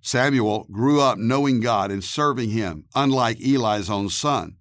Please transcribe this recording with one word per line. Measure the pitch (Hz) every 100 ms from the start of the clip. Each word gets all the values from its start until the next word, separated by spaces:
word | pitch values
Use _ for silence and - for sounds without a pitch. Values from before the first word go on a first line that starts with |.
Samuel | - 123 135 135 107 107 -
grew | 98 131 147
up | 135 101
knowing | 113 135 143 127
God | 117 107 98
and | 98
serving | 95 - 147 147 113
him, | 110 98 78 -
unlike | 135 139 135 117 110
Eli's | 131 135 110 104 95
own | 101 98
son. | - 143 135 82 92